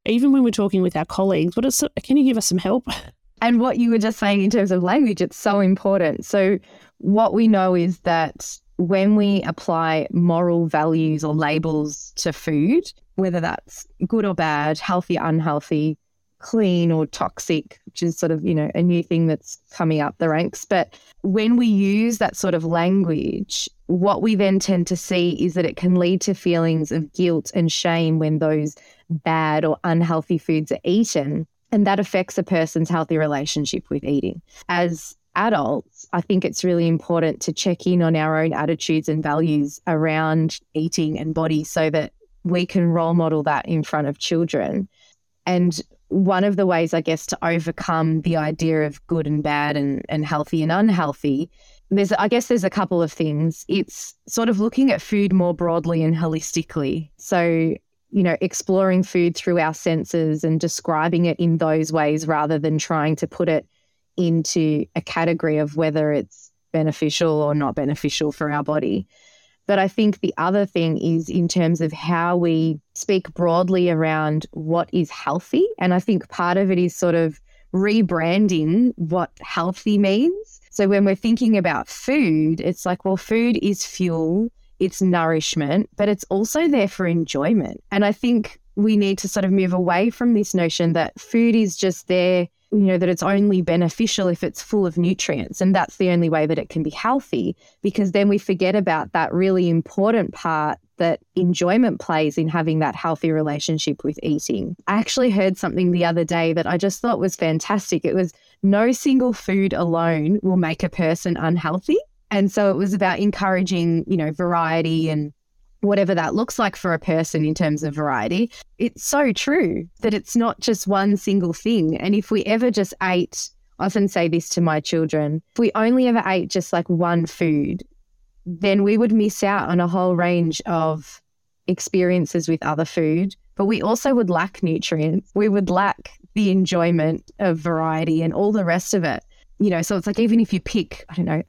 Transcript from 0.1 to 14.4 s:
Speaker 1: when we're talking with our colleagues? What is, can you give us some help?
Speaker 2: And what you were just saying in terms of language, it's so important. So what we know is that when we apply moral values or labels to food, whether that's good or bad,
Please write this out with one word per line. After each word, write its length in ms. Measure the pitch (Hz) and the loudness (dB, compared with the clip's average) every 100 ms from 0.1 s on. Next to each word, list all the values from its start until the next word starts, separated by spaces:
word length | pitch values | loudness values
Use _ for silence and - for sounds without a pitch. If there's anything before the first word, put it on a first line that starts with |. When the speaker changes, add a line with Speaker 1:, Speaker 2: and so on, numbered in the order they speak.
| 233 277 | 2 4
Speaker 1:
when 120 | 269 | 4
we're 80 | 240 | 4
talking 320 | 208 202 190 | 2 0 2
with 120 | 180 156 | 0 0
our 100 | 165 | -4
colleagues? 500 | - 196 170 170 - | -2 0 2 0 0
What 100 | 262 | 0
is, 180 | - 294 - | 0 -2 -4
can 140 | - 277 | 0 4
you 60 | |
give 140 | 269 220 | 4 2
us 80 | - | 0
some 140 | 185 | 0
help? 260 | 185 247 - - - - _ - | 0 -2 -2 -8 -12 -20 _ -2
Speaker 2:
And 180 | 233 233 | 2 2
what 200 | 254 240 | 2 2
you 100 | 233 | 2
were 80 | 226 | 2
just 220 | 214 208 | 0 0
saying 240 | 202 202 | 0 2
in 80 | 196 | 2
terms 200 | 220 196 | 2 2
of 120 | 185 | 2
language, 380 | 180 262 254 185 | 2 2 2 0
it's 160 | 180 - | -4 -2
so 220 | 220 202 | 0 2
important. 640 | 190 190 202 196 160 - | 2 2 2 2 0 -2
So 360 | - 202 190 190 - - - - | -2 0 2 0 -4 -20 -20 -6
what 340 | 185 208 226 | 0 2 2
we 140 | 214 220 | 4 4
know 260 | 202 185 | 4 4
is 260 | 180 175 170 | 2 0 -2
that 560 | 175 165 160 - - - _ - | -2 0 0 -6 -16 -16 _ -4
when 380 | 175 190 196 214 | 0 2 4 4
we 260 | 202 196 | 4 0
apply 680 | - 170 - 165 160 160 - | -2 -6 -2 -2 0 -2 -2
moral 560 | - 175 170 175 170 165 | 0 2 2 2 2 0
values 560 | 151 156 160 160 156 | 0 0 0 0 -2
or 100 | 151 | -2
labels 800 | 151 151 156 160 156 151 147 - - | -2 0 -2 -2 -2 -4 -8 -14 -8
to 140 | 165 | -6
food, 600 | - - 151 165 330 - - _ - | -6 -2 0 2 0 -2 -10 _ -4
whether 240 | 190 175 | -2 -2
that's 460 | 160 - - - - - 185 | -4 -6 -12 -20 -20 -8 -2
good 160 | 226 | 0
or 100 | 208 | 0
bad, 460 | 175 | 0